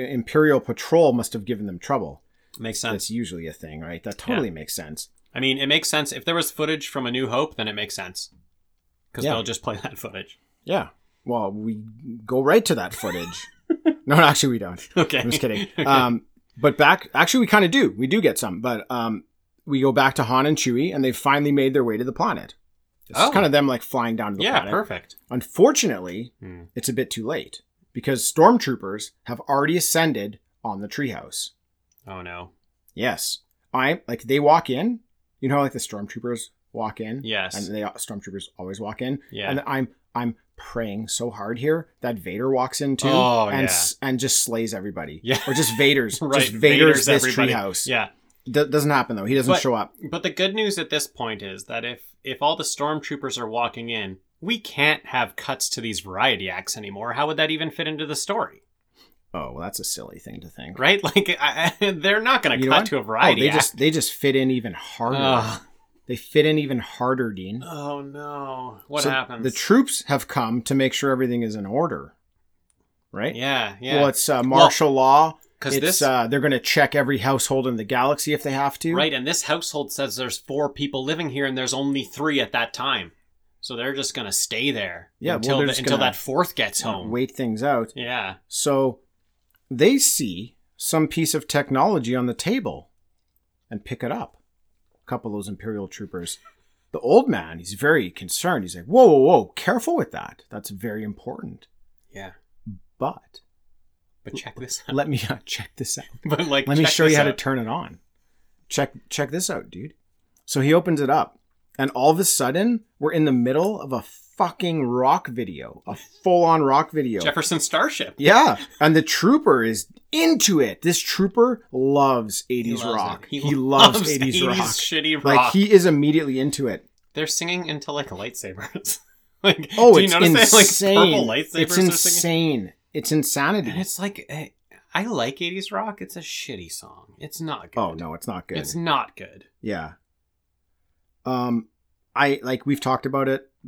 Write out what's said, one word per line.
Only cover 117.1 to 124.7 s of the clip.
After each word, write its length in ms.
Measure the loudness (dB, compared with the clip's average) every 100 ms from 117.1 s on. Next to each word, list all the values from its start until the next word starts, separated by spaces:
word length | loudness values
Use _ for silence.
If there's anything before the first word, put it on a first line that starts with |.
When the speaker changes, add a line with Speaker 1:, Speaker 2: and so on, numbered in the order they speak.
| 0
Speaker 2:
Jefferson 380 | -2 -2 -2 -2
Starship. 560 | 0 0 0 -2 -8 2
Speaker 1:
Yeah, 400 | 6 8 6 2 -6 4
and 160 | 6 6
the 60 |
trooper 640 | 2 2 4 4 6 4
is 240 | 2 -2 -6 -18 _
into 480 | 2 2 4 4 4
it. 220 | 2 0
This 180 | 0 0
trooper 640 | -2 0 0 4 4 2 _
loves 720 | -2 2 4 4 2 -2 -8 -4
Speaker 2:
He 120 | -4
Speaker 1:
eighties 240 | -2 -4
Speaker 2:
loves 120 | -2 -2
Speaker 1:
rock. 280 | -2 -6
Speaker 2:
it. 60 | -8
He 100 | -4
Speaker 1:
He 160 | 0 0
loves 420 | 2 6 6 6
Speaker 2:
loves 100 | 0
Speaker 1:
eighties 240 | 0 0 0
Speaker 2:
eighties 120 | 0
Speaker 1:
rock. 200 | 0
Speaker 2:
shitty 560 | -2